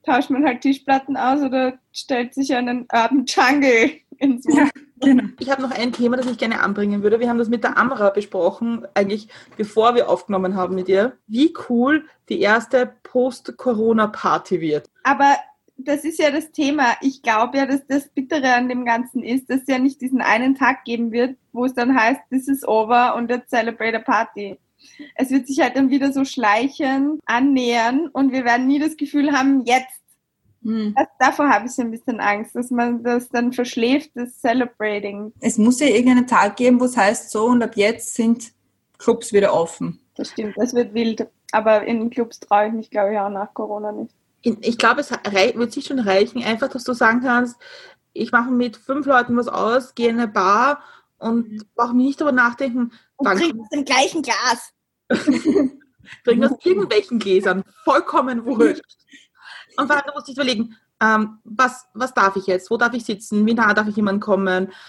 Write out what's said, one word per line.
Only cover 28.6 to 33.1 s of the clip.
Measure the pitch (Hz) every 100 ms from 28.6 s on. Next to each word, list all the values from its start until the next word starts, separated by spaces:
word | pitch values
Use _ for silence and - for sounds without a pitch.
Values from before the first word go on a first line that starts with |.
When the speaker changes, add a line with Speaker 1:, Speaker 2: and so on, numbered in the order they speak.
| 262
Speaker 1:
nie | 285
das | 302 311
Gefühl | 285 294 285
haben, | 285 269 277
jetzt. | 226 254 247 - _ _ _ _ _ _
Speaker 2:
Hm. | 220 220 208
Speaker 1:
Das, | 220 311 _
davor | 262 285 294
hab | 214
ich | 240
so | -
ein | 233
bisschen | 226 - 220
Angst, | 202 202 226
dass | 240 247
man | 240 240 240
das | 233